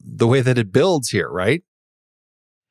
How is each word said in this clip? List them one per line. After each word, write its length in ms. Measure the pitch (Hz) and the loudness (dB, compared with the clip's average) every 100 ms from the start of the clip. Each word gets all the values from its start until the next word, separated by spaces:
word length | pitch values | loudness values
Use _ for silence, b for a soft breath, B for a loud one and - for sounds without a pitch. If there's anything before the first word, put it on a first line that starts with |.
the 220 | 117 107 117 | -14 0 2
way 140 | 135 | 2
that 160 | 123 120 | 2 0
it 140 | 101 | 0
builds 380 | 120 185 165 120 | 0 2 0 -2
here, 180 | 104 65 | -4 -4
right? 320 | 85 95 165 - _ _ _ _ _ _ _ _ _ _ | -2 -2 -2 -6 _ _ _ _ _ _ _ _ _ _